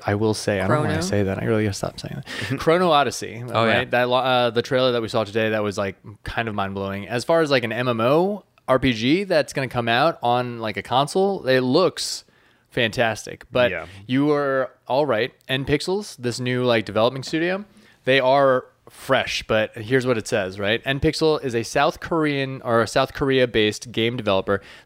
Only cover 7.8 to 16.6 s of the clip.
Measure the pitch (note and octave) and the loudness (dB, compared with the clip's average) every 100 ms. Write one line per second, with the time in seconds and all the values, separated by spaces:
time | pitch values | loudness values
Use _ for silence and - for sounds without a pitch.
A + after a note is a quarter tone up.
7.8 | B2+ A2+ A#2 D#3 F#3+ G#3 - _ - C3 | -2 2 2 4 2 -4 -12 _ 0 2
8.8 | C3+ A2 B2 F3 G3 D#3+ C3+ D3 B2+ B2 | 2 0 2 0 2 0 0 -4 -4 -2
9.8 | A#2 A#2+ D#3+ D#3+ A#2+ B2 B2 A#2+ A2 G2+ | 0 2 2 0 0 0 -2 -6 -6 -6
10.8 | - B2+ C#3+ F#3+ G3 G3 B2+ C3 B2+ D3 | -2 0 2 2 0 0 2 2 4 2
11.8 | E3+ - - - - _ _ _ _ C3+ | 2 0 -6 -8 -12 _ _ _ _ -2
12.8 | A2+ B2+ A2+ G#2+ - - - B2+ A#2+ E2+ | 0 2 0 -2 -10 -16 -4 2 2 0
13.8 | E2 G2 G2+ C3 D3 C#3+ C#3 C3+ B2+ - | -8 -16 -2 0 2 0 0 -2 -4 -8
14.8 | - C3 D3 G#2+ B2+ - - C3+ C3+ D3 | -2 0 2 0 -2 -6 -6 -4 0 0
15.8 | - G3 G#3 - B2 A#2+ B2 B2+ | 0 -4 -6 -8 -6 -4 -2 0